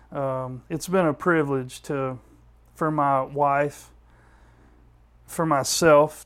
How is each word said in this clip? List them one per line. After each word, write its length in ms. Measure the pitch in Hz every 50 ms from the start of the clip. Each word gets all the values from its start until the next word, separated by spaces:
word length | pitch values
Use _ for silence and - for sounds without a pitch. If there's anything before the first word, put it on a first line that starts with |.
| - _
um, 520 | - 147 139 135 131 131 131 127 127 123 - -
it's 200 | 160 156 - -
been 180 | 175 196 180
a 80 | 160 143
privilege 680 | - - 185 175 160 151 139 139 135 127 127 - - -
to, 340 | - 151 139 135 131 127 123 - - - _ _ _ _ _ _ _ _
for 160 | - 170 156
my 320 | 156 151 143 139 139 135
wife, 680 | 131 139 139 143 143 143 139 139 147 147 143 - - - - - _ _ - _ _ _ - _ - - _ _ - - - _ _ - - _ _ _ _ _ _ -
for 180 | - - 170
myself 800 | 160 156 139 127 - - - 180 165 151 147 147 151 - - -